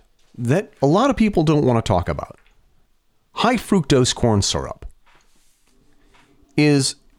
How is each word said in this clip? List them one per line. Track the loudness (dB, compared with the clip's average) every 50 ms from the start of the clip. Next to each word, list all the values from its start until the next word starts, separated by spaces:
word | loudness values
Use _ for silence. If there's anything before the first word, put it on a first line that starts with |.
| _ _ _ _ _ _ _
that | -6 -2 -2 0 -2 -2 -6 _ _
a | 0
lot | 2 2 2 2 0
of | 0
people | 0 0 0 0 0 2
don't | 2 2 2 2
wanna | 2 0 0
talk | 0 0 -2 -2 -2 -4
about. | -6 -8 -10 -12 -16 -20 _ _ _ _ _ _ _ _ _ _ _ _ _ _ _ _ _ _
High | _ -2 0 0 0
fructose | -2 -2 0 0 0 2 2 2 2 2 0 0
corn | -2 0 0 0 0
syrup | 0 -2 -4 -6 -8 -10 -12 -14 -16 -18 -20 _ _ _ _ _ _ _ _ _ _ _ _ _ _ _ _ _ _ _ _ _ _ _ _ _ _ _ _ _ _ _ _
is | 0 2 4 2 2 0 -2 -6 -10 _ _ _